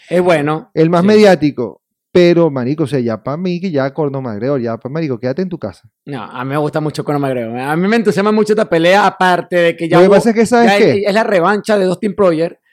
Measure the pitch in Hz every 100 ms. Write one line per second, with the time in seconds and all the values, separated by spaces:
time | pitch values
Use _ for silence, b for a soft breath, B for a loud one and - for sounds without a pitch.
0 | b 175 180 160 143 156 - - 160 175
1 | 190 214 208 170 147 127 113 - _ _
2 | _ 180 175 170 165 135 123 151 143 135
3 | 117 110 - 151 185 175 190 147 135 135
4 | 147 135 131 104 123 143 117 113 127 147
5 | 160 117 131 135 185 165 104 - _ _
6 | - 139 101 123 131 143 147 160 151 143
7 | 147 147 139 127 113 120 135 156 190 233
8 | 208 190 202 214 214 214 214 165 170 196
9 | 202 - 185 180 170 180 170 165 165 175
10 | 190 196 226 220 226 240 233 202 208 165
11 | 208 196 233 196 170 208 - 208 185 180
12 | 214 180 190 156 170 - _